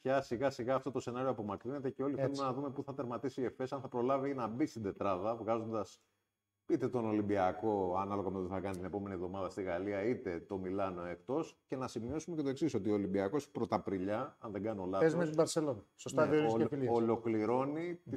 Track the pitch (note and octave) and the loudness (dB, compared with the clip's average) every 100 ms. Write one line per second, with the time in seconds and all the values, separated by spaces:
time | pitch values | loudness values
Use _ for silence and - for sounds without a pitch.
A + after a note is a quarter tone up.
0 | B2+ C3+ C3+ A2+ C3+ B2+ A2+ C3 C3+ B2+ | 0 2 2 0 0 0 0 0 0 -4
1 | B2 A#2+ C3 A2+ G#2 G2 A#2 C#3+ C3 - | -4 -2 -2 -2 -2 -4 -4 -4 -4 -2
2 | C3+ C#3 C3+ C#3 C3+ B2 C#3+ C3+ C3+ C3+ | -2 0 0 0 -2 -2 -4 -4 -6 -4
3 | B2 A#2+ C3 B2+ A#2 - B2+ C#3 B2 B2 | -4 -4 -4 -2 -2 -2 -6 -6 -4 0
4 | B2 C3+ C#3 C3+ A2 A#2 D3+ A2+ G2+ E2 | 2 2 0 -2 -2 0 -2 -2 -4 0
5 | G2 F2+ G#2 A#2 G#2+ A2+ A2 A2 G2 - | 0 2 0 -2 0 0 0 -4 -4 -10
6 | _ _ _ _ _ _ - D#3 B2 B2 | _ _ _ _ _ _ -2 0 2 0
7 | A2 G#2 G2+ G2+ F#2 F#2 A2 G#2 F#2 F2+ | 2 2 2 4 4 2 0 2 2 0
8 | G2 G2+ F#2+ F#2+ F2+ F#2+ G2 F#2 F2+ G2+ | 0 0 -2 -2 -2 -2 -4 -4 -4 -6
9 | G2+ F#2 F2+ G2 F#2 - F#2 F2 G2 G2+ | -4 -6 -6 -4 -4 -4 -2 -2 0 0
10 | A2 A#2+ G2 E2+ D#2+ G2 F#2 G2 F#2+ F2 | 0 -2 -2 -6 -6 -6 -4 -2 -2 -2
11 | F2 E2+ - C#3 D#3 - - C3 B2 A#2 | -8 -8 -4 -4 -4 -10 -10 -6 -6 -6
12 | A#2 D#3 E3 D#3+ C#3 C3 E3 A#2 G2+ G#2 | -6 -6 -6 -4 -2 0 0 0 2 2
13 | G2 G2 F#2+ D3 - - A2 G2 - F#2+ | 2 2 2 0 -2 -4 0 0 0 0
14 | F#2+ G#2+ C#3+ - A#2 G2+ G#2 G#2 F#2+ F#2+ | 0 -2 -4 -8 -8 -4 -2 -2 0 4
15 | D#3+ E3 E3 D#3 D#3 E3 D3+ G#2+ - - | 4 4 0 2 2 2 0 -2 -8 -12
16 | B2 C3 D3+ D3+ D3+ A2+ A2+ C#3 B2+ A#2 | -2 2 6 6 4 4 2 2 2 4
17 | A#2 A2+ A#2 A2 G#2+ B2+ C3+ D3+ F3 E3+ | 4 2 2 2 4 2 2 -2 -4 -6
18 | - | -6